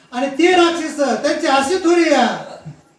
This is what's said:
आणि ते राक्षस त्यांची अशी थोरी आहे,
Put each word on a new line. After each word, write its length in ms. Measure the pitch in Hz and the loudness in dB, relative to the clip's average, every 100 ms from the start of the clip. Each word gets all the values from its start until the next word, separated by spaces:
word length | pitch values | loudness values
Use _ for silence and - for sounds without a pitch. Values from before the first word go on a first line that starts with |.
| _ | _
आणि 140 | 247 277 - | -6 -6 0
ते 140 | 349 | 2
राक्षस 460 | 359 339 339 311 294 269 220 | 4 2 0 -6 -4 -2 -2
त्यांची 240 | 294 - 320 | -2 -2 0
अशी 280 | 269 277 370 | 0 0 0
थोरी 280 | 330 349 320 | 2 2 4
आहे, 580 | 269 226 175 - - 156 - _ | 2 2 -2 -10 -16 -20 -20 _